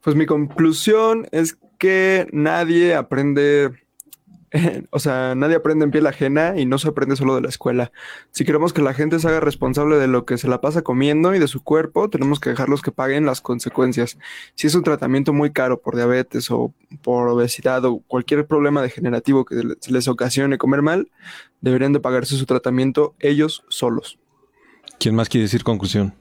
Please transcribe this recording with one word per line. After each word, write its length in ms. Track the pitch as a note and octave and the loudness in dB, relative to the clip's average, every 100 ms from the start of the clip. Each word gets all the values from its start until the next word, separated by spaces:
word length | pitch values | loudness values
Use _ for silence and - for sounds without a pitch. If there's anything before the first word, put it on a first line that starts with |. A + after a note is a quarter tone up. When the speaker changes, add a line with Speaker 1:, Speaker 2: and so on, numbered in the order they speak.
Speaker 1:
Pues 140 | - D3 | 2 2
mi 100 | D3+ | 2
conclusión 1000 | D3+ D3 - D#3+ D#3 - A3 A3 A3+ - | 0 0 2 2 2 2 4 4 0 -2
es 260 | D#3+ D#3+ - _ _ | -2 -2 -4 _ _
que 480 | F#3 F#3+ F#3+ F#3+ - | 2 4 4 2 0
nadie 640 | D3+ D3+ E3 E3+ E3+ F3 D#3+ | 0 0 0 2 4 4 2
aprende, 760 | A#2+ C3+ C#3+ C#3+ C#3+ D3 C#3 C3 _ _ - - _ - _ | 0 -2 0 2 4 4 2 -4 _ _ -20 -20 _ -20 _
<laughs> 380 | D3+ E3+ - - | 0 0 -2 -6
o 80 | C#3 | -4
sea, 340 | D3 B2+ B2+ B2+ | -2 -2 -2 0
nadie 200 | C#3+ E3 | 2 2
aprende 300 | D#3+ D#3 D3+ | 2 2 2
en 60 | |
piel 140 | D3+ D3+ | 2 0
ajena 480 | C#3+ C3+ C#3+ E3 F#3 | 0 0 2 0 0
y 80 | B2+ | 0
no 120 | C3+ | 0
se 120 | D#3 | -2
aprende 260 | C#3+ C3+ C3+ | -2 -2 0
solo 200 | C3+ C3 | 0 0
de 60 | |
la 60 | B2+ | -2
escuela. 460 | - C3+ B2 A#2+ - - - - | -4 -2 -2 -4 -8 -20 -20 -16
Si 120 | - | -4
queremos 300 | D#3+ D3+ E3 | 0 2 0
que 80 | D#3+ | 0
la 120 | C#3 | 0
gente 240 | C3 D3+ E3 | 0 0 0
se 80 | D#3+ | 2
haga 100 | D#3+ | 2
responsable 560 | D3+ C#3+ C3 C3 D3 D3+ | 0 -2 -2 0 2 2
de 120 | C3+ | 4
lo 160 | B2+ A#2+ | 0 0
que 120 | B2 | -4
se 120 | C3 | -2
la 100 | B2+ | -2
pasa 220 | C#3+ E3 | 0 -2
comiendo 520 | E3 B2+ C#3 D3+ F3 | -2 0 2 2 2
y 60 | F#3+ | 2
de 80 | C#3+ | 0
su 160 | C3+ | -2
cuerpo, 460 | - D3+ D#3+ - G#3 | 0 0 0 -2 -2
tenemos 320 | D#3+ C3+ C#3+ | -2 -2 0
que 80 | C3+ | -2
dejarlos 320 | B2 C3 C#3+ | -2 -2 -2
que 100 | C#3+ | -2
paguen 340 | - C3+ C#3 D3+ | -4 -2 0 0
las 140 | C3 | -2
consecuencias. 760 | - B2 - - B2+ B2 A#2+ - - - - - | -4 -6 -4 0 0 0 -4 -6 -20 -20 -20 -4
Si 120 | D3+ | 0
es 80 | E3+ | 2
un 80 | |
tratamiento 480 | E3 D3 B2+ C3+ C#3 | 2 0 0 0 2
muy 200 | C#3+ D3 | 0 0
caro 260 | D3 B2+ B2 | 0 0 0
por 140 | - B2 | -2 -2
diabetes 560 | A#2+ B2+ B2+ A#2+ - | 0 0 -2 -6 -4
o 220 | A#2 B2 _ _ D3 | -2 -4 _ _ -10
por 280 | - B2 A#2+ | -2 0 0
obesidad 560 | A#2+ A#2+ - C3 C3 B2+ | 0 0 -2 -2 0 0
o 140 | A#2 _ | -2 _
cualquier 400 | B2+ A#2+ D3 D3 | -6 -2 -2 0
problema 360 | D#3 D3 C#3+ | 0 2 0
degenerativo 640 | B2+ - B2+ A#2 C3 C3+ B2 | -2 -4 -4 -2 2 0 0
que 100 | A#2+ | -4
le-, 200 | A2+ - | -6 -8
se 140 | - | -4
les 160 | B2+ B2 | -2 -2
ocasione 480 | A#2+ B2 C3+ C#3 C3+ | -2 -2 -2 -2 0
comer 240 | B2+ C#3 | 0 2
mal, 280 | D3 F3+ - _ - - - _ | 2 0 -4 _ -20 -20 -20 _
deberían 320 | B2+ B2+ C3+ | 0 2 2
de 80 | C#3+ | 2
pagarse 340 | B2+ B2+ B2+ C#3 | 2 -2 -2 -4
su 100 | C3 | 0
tratamiento 680 | B2+ B2+ B2+ C3 C#3 D3 _ | -2 0 0 0 2 0 _
ellos 420 | C#3+ C#3+ D#3 - _ | 0 2 0 -2 _
solos. 500 | - B2 A2+ - - _ _ _ _ _ _ - - | -4 -2 -2 -8 -20 _ _ _ _ _ _ -20 -4
Speaker 2:
¿Quién 160 | A#2 A2+ | 0 0
más 140 | A2 | 0
quiere 140 | B2 | 0
decir 200 | G#2+ A#2 | 0 0
conclusión? 500 | - G#2+ F#2+ G#2 G2+ - | -2 -2 -2 -2 -2 -6